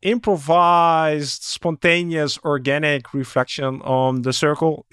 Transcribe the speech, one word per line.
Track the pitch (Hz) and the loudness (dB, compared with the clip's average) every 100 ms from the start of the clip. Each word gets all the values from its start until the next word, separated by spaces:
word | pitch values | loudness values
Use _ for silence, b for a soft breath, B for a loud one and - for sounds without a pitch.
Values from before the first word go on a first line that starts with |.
improvised, | 185 233 208 175 139 170 175 170 170 160 156 151 139 - | -2 -2 0 0 2 4 6 6 4 4 2 -2 -4 -8
spontaneous, | - - 170 156 175 170 170 160 147 - | -10 -6 -6 0 2 2 0 -2 -2 -4
organic | 160 143 131 143 151 139 - | -4 -2 0 0 0 -2 -4
reflection | 139 127 131 123 - 135 131 | -6 -4 -2 -2 -4 -6 -4
on | - 131 131 131 | -2 0 0 0
the | 127 | -2
circle, | - 151 143 160 151 - | 0 0 0 -2 -2 -6